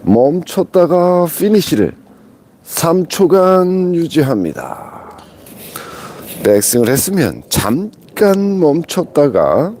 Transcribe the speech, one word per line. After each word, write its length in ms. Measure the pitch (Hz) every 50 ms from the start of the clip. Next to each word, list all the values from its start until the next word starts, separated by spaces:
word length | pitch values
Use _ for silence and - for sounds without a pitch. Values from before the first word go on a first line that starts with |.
| -
멈췄다가 1200 | - 98 117 123 139 151 185 170 - - 190 185 - - 190 175 160 165 180 175 180 180 175 175
피니쉬를 680 | 170 - - - 208 214 214 180 - 165 117 101 71 - - - _ - - - - - _ _ _ _ _ _
삼 440 | - - - - 165 165 185 180
초간 880 | 160 - - 196 165 170 190 185 185 190 185 185 180 185 185 185 180 180
유지합니다. 1200 | 170 170 156 - 151 147 131 135 107 92 82 - - - - - - - - - - - - - - - - - - - - - - - - - - - - - - - - - - - - - - -
백스윙을 460 | 98 104 101 104 - - 120 120 110
했으면 540 | 131 135 - - 190 190 151 101 67 58 - -
잠깐 1080 | - - - 101 110 151 196 214 - - - - - - 214 202 196 196 196 202 196 190
멈췄다가 1160 | 175 151 143 165 165 - - - 170 - - - 147 143 110 92 80 69 76 101 143 185 220 -